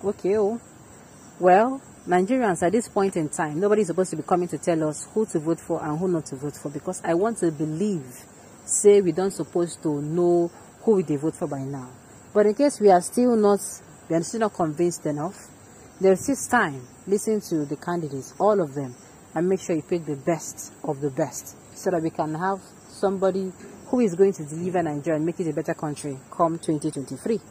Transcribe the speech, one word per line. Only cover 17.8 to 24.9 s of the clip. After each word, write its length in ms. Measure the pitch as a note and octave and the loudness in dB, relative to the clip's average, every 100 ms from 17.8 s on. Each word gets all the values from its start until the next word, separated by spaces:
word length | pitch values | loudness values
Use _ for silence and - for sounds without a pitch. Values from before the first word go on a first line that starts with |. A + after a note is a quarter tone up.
| - F3 D#3 C3+ B2 - | -4 -6 -6 -10 -12 0
all 220 | G3 G#3 | 2 4
of 140 | D#3 | 0
them, 220 | C#3 C3 B2 - - - | -4 -8 -10 -20 -20 -10
and 140 | E3 F3+ | -2 0
make 120 | F#3+ | 0
sure 160 | - E3 | -2 -4
you 60 | |
pick 220 | - F3 | -2 -6
the 120 | D#3 C#3 | -4 -6
best 560 | D#3 E3 - - - - | -2 -2 -4 -14 -18 -10
of 180 | - C#3+ | -8 -4
the 100 | C#3+ | -4
best, 460 | C3 - - - - - - | -2 -4 -6 -16 -20 -20 -6
so 140 | G3 | -2
that 100 | F3 | 0
we 80 | D#3+ | -2
can 240 | - D#3 | -4 -4
have 260 | D#3 F#3+ G3 - - - | -2 -4 -4 -8 -20 -20
somebody 640 | - G3 G3 F#3+ F#3 F#3+ - - - - | -4 -2 0 0 0 -6 -10 -20 -20 -4
who 140 | B3+ | 2
is 160 | A3+ E3+ | 2 4
going 160 | G3 | 2
to 120 | F#3+ | 2
deliver 380 | D3+ D#3 F3+ F3+ | -8 -6 -2 -2
Nigeria 360 | E3 | -2